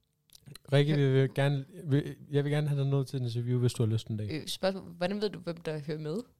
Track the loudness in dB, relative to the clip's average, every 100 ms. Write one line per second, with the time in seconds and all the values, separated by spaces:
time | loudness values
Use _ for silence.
0 | _ _ _ -20 -20 -16 0 2 4 4
1 | 4 4 4 2 2 0 -4 -10 0 0
2 | 0 -8 -4 -2 0 0 0 0 2 2
3 | 0 -2 -2 -2 0 2 2 2 2 0
4 | -2 -6 -6 -6 -6 -4 -2 -2 -8 -6
5 | -4 -2 -4 -4 -10 -8 -6 -6 -6 -8
6 | -6 -6 -8